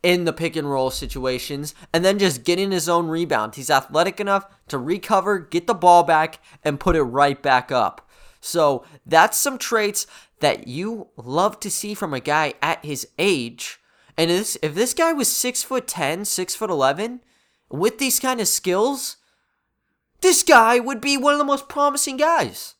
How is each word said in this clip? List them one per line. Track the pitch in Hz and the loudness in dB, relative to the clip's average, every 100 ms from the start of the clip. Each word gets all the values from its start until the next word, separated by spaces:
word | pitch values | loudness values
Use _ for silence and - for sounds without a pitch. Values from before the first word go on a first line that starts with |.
in | 180 175 | 2 2
the | 170 | 0
pick | - 165 160 | -4 -6 -4
and | 147 | -4
roll | 135 131 | -2 -2
situations | - 131 135 127 127 - 143 147 - - | -4 -10 -6 -4 -4 -6 -10 -10 -14 -4
and | 165 | 0
then | 185 202 | 2 2
just | 190 127 | 0 0
getting | 143 175 196 | -2 0 0
his | 185 156 | -2 0
own | 170 170 | 0 0
rebound. | 160 170 131 107 139 | -4 -2 -2 -2 -8
He's | 135 | 0
athletic | 156 - 151 180 185 | 0 2 0 0 -2
enough | 202 196 196 _ - | -2 -2 -2 _ -8
to | 139 | -6
recover, | 131 185 - 208 185 196 | -4 -6 0 0 2 -4
get | 156 170 170 | -2 -4 -2
the | |
ball | 180 180 175 | 2 6 6
back, | 170 156 165 - _ - | 6 2 0 -6 _ -6
and | 151 143 | -4 -2
put | 190 165 | 0 2
it | |
right | 131 127 143 139 | 0 2 2 2
back | 143 127 - | 2 2 2
up. | 131 98 - _ _ - _ | 0 0 -4 _ _ -20 _
So | - 170 147 131 - 143 | -6 2 2 0 -6 -20
that's | - 160 - - | 2 4 6 2
some | 285 254 | -2 -4
traits | - 226 208 202 - - _ _ | -2 0 0 -4 -10 -16 _ _
that | 147 - - | -2 -2 -8
you | 131 202 226 - - | -8 -8 -8 -14 -18
love | 120 147 202 202 | -6 -2 -2 -4
to | 202 | -8
see | - 208 | -8 -8
from | 208 180 | -8 -6
a | 135 | -6
guy | 147 151 151 - | -2 -2 -2 -4
at | 151 165 | -4 -4
his | 151 139 - - | -6 -10 -10 -2
age. | 190 160 120 - - - _ _ _ - | 0 0 -4 -10 -14 -14 _ _ _ -4
And | 165 | 0
this, | 175 214 - | 0 -2 -4
if | 156 | -4
this | 156 240 | -2 -2
guy | - 330 | 0 0
was | 302 233 | 2 -2
six-foot-ten, | - 247 240 - 254 254 - 143 170 | 0 -2 -4 -4 -6 -6 -4 -4 -4
six-foot-eleven, | 208 - 180 - 220 160 135 147 233 247 _ _ _ _ _ | -4 -6 -6 -6 -4 0 0 0 -6 -10 _ _ _ _ _
with | 135 202 - | -2 -2 0
these | 247 - | -2 0
kind | 262 240 | -2 -2
of | 190 | -2
skills, | - 185 185 240 277 - - _ _ _ _ _ _ _ _ _ _ | -2 0 0 0 -2 -8 -12 _ _ _ _ _ _ _ _ _ _
this | 370 - | 4 4
guy | - 262 226 247 | 8 8 8 4
would | 240 240 | 0 -4
be | 277 277 | -2 2
one | 285 | 2
of | 294 | 2
the | |
most | 285 277 - | 0 -2 -4
promising | 294 285 277 - 262 | 0 0 0 -4 0
guys. | 311 330 127 - - | 2 2 -2 -6 -16